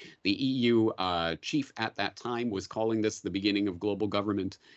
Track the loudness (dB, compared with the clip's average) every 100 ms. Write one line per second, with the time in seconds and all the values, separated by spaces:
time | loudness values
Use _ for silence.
0 | -14 -2 0 2 0 2 4 6 4 2
1 | 0 0 0 -2 -2 -2 -2 -4 -4 -2
2 | -4 -4 -6 -2 -2 -4 -4 -2 0 2
3 | 0 -2 -4 0 0 2 0 -2 -4 -2
4 | 0 0 0 -2 -2 -8 -20